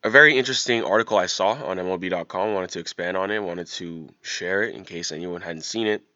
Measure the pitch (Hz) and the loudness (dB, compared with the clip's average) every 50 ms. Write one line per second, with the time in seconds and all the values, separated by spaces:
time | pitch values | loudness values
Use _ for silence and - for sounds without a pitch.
0 | - 113 110 139 151 151 151 127 127 120 131 - - - 120 113 - 65 95 110 | -2 8 10 10 10 10 8 4 0 0 -2 -2 0 0 0 0 2 2 2 2
1 | 113 - 107 101 90 90 - - 92 98 113 143 151 78 92 92 90 90 92 87 | 2 4 2 2 2 2 0 0 2 2 2 0 -4 -6 -4 -4 -2 -4 -4 -4
2 | 87 92 90 87 85 _ - 95 95 107 107 95 92 90 - 87 85 - - - | -2 -2 -2 -2 -4 _ -4 -2 -2 0 0 -2 -4 -4 -8 -10 -10 -10 -8 -6
3 | 87 87 92 92 95 98 104 107 104 90 87 90 85 82 - - 92 85 82 82 | -6 -4 -2 -2 -2 -2 -2 -4 -4 -4 -6 -8 -8 -10 -10 -10 -10 -10 -10 -12
4 | 78 65 - _ _ - - - 90 90 95 98 107 117 - 55 92 - 92 85 | -14 -16 -20 _ _ -10 -10 -6 -4 -2 0 0 0 -2 -4 -10 -14 -12 -10 -8
5 | 87 - 80 78 87 90 87 87 92 85 82 80 78 - - 113 113 107 104 104 | -8 -8 -8 -8 -8 -8 -8 -8 -8 -10 -10 -10 -10 -8 -4 0 0 0 0 0
6 | - _ _ | -4 _ _